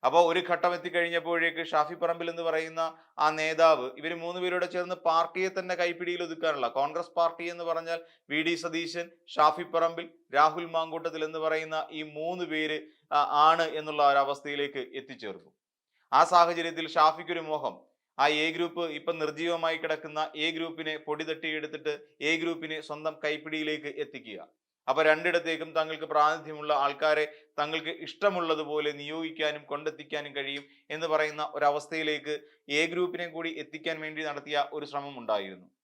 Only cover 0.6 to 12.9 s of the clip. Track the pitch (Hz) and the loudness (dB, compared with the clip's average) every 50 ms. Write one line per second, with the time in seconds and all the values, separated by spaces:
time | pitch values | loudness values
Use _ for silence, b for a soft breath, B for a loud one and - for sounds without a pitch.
0.6 | 175 180 175 175 175 180 165 175 170 170 170 170 165 165 170 165 165 165 165 165 | 2 0 0 0 -6 -4 0 0 0 2 0 -2 0 0 0 2 2 0 0 -2
1.6 | 165 160 - 151 151 151 175 160 170 165 170 170 170 170 165 170 170 165 156 156 | -6 0 2 2 2 2 0 -2 0 0 0 0 -2 -6 -4 -2 -2 0 0 0
2.6 | 160 160 160 165 165 160 160 b b b b - 151 156 156 160 156 156 160 156 | -2 -2 -4 -4 -4 -4 -4 b b b b 2 2 2 4 2 0 0 4 6
3.6 | 165 160 156 139 123 131 - - 147 160 170 170 165 170 175 185 180 180 180 180 | 8 8 8 6 2 -6 -8 -6 -6 -6 -6 -4 -6 -8 -6 -4 -2 0 0 0
4.6 | 175 175 175 180 180 180 185 180 - 170 160 165 170 - - 185 185 190 190 190 | -2 -2 -2 -4 -4 -4 -6 0 2 4 4 4 2 2 0 -2 -2 -2 -2 -4
5.6 | 180 180 180 180 175 175 170 170 180 170 175 175 175 165 160 160 160 160 151 139 | -4 -4 -2 0 0 0 0 -2 -4 -4 -2 -4 -4 -6 -4 -2 0 0 0 2
6.6 | 127 - - 135 139 147 156 170 170 - - 170 170 165 165 170 175 170 175 170 | 0 0 0 0 -2 0 -2 -4 -6 -4 0 2 2 2 0 -2 -8 -8 -6 -6
7.6 | 170 170 165 160 165 165 165 165 165 B B B B _ 143 151 156 165 170 160 | -4 -2 -2 -2 -2 -4 -6 -6 -6 B B B B _ 0 0 2 2 0 0
8.6 | 165 170 160 165 170 165 165 170 170 170 - _ _ - - - 151 156 151 175 | -2 -4 -4 -4 -4 -4 -6 -6 -8 -8 -12 _ _ -8 2 6 6 6 6 2
9.6 | 175 - - 170 160 165 170 165 170 165 - _ _ _ 123 139 151 156 151 170 | -8 -2 0 2 2 2 0 -4 -10 -12 -16 _ _ _ 4 6 6 6 4 0
10.6 | 170 165 165 165 160 165 156 165 160 165 156 160 156 156 160 160 156 160 160 160 | -8 -4 -2 -2 -2 -2 -6 -6 -6 -6 -4 -4 -6 -4 -4 -2 0 0 0 0
11.6 | 160 160 156 156 - - 156 156 156 151 151 151 156 170 180 180 175 156 156 156 | -2 -4 -4 -6 -6 -6 -8 -10 -10 -10 -8 -6 -6 -6 -4 -4 -4 -4 -2 -2
12.6 | 156 151 156 151 156 B | 0 0 -2 -4 -6 B